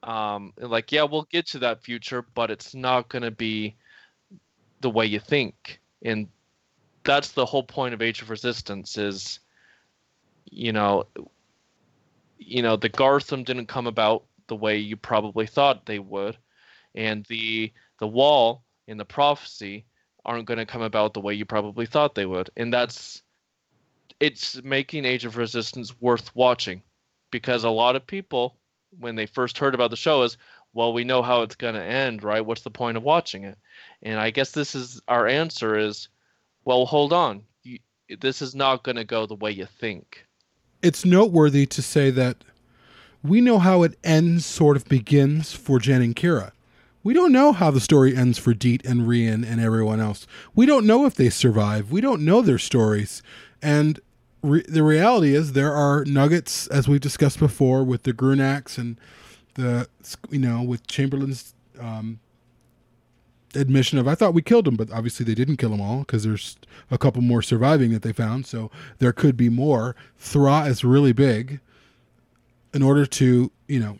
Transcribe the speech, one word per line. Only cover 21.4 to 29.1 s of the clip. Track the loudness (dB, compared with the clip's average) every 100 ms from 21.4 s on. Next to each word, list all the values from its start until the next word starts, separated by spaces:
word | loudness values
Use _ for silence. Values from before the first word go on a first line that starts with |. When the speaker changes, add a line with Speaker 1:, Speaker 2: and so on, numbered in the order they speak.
| -6
Speaker 1:
probably | -6 -6 -8 -6
thought | -2 -2 -2
they | -6
would. | -6 -8 -8
And | -4
that's, | -2 -4 -8 -20 -20 _ _ _ _ _ _ _ _ _ _
it's | -6 -4 -14 -14
making | -6 -6 -4 -6
Age | -4 -4
of | -6 -8
Resistance | -6 -6 -8 -12 -16 -6
worth | -2 -2 -4 0
watching, | 0 0 -4 -12 _ _ _ _ _
because | -10 -4 -2
a | -2
lot | 0 0 0
of | -6
people, | -14 -8 -6 -6 _ _ _ _ _
when | -12